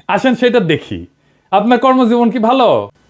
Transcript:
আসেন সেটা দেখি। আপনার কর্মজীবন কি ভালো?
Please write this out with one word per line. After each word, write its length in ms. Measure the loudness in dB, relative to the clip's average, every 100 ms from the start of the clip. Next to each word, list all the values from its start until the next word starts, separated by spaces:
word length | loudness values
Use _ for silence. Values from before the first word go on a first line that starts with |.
| -6
আসেন 280 | -2 -2 0
সেটা 240 | 0 0
দেখি। 460 | 0 -2 -6 -14 -14 _ _ _ _
আপনার 280 | -2 2 2
কর্মজীবন 520 | 2 2 2 2 0
কি 80 | 0
ভালো? 500 | 0 2 2 0 -4 -14